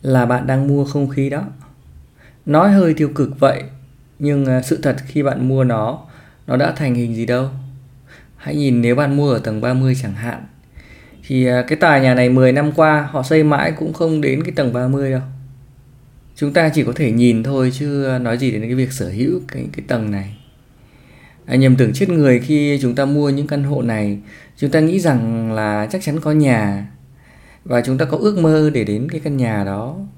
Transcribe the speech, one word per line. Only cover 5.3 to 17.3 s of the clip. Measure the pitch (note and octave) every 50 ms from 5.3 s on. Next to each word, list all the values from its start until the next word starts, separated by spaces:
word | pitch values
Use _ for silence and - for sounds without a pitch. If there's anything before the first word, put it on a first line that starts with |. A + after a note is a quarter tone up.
| B2+ - B2+
mua | B2+ C3+ C3+ C3
nó, | B2+ A#2 A2 G#2+ A2+ C#3 - - - - - - - _ _ -
nó | - B2+
đã | B2+ C#3+ E3
thành | D#3+ - D3+ C3 B2
hình | A#2+ A#2+ A#2 A2+
gì | A2+ A#2
đâu. | A#2 A#2+ B2+ C3 C3+ C3 - - - - - - - - - _ _ - - - _ _
Hãy | - - C#3+ D3
nhìn | D3 C#3+ C3+ B2 A#2+
nếu | A#2 A#2+ B2
bạn | C3 D3 C#3 C#3
mua | C#3+ C#3+ C#3+
ở | B2 -
tầng | - A2+ G#2+ G#2+
ba | A2 B2 B2+
mươi | C3 C3 C3 B2+ B2+
chẳng | - G#2 G2
hạn, | G2+ A2+ A#2+ - - - - - - _ _ _ - - - - - - - - - -
thì, | - C3+ C3 B2+
à, | B2 B2 B2 B2
cái | - D#3
tòa | D#3 F#3+ E3 D3 C#3
nhà | C3 B2+ B2
này | B2+ B2 B2
mười | B2+ C3 C3 B2+
năm | B2+ C#3+ D3 D3+
qua | C#3+ E3 D#3+ D#3 D3+ D3+ D3 C3+
họ | - C#3+ B2+
xây | C3 D#3+ D#3+ D#3
mãi | D3+ D3 C#3+ - - D#3
cũng | - D#3 D#3 D#3+
không | - E3+ E3 D#3+ D#3
đến | D3 C#3 C3 D3 E3
cái | F3+
tầng | C3 C#3 C#3+ B2 A#2
ba | B2 B2+
mươi | B2+ C3+ C#3 C#3 C3+
đâu. | C3 B2+ C3 - - - - - - - - - - - - - - - - - - - _ - -
Chúng | - D3 C#3+ C#3
ta | F3 D#3+ D#3
chỉ | D3+ D#3 B2
có | B2+ B2
thể | - D#3 A#2+
nhìn | G#2+ A#2 A#2+ A#2+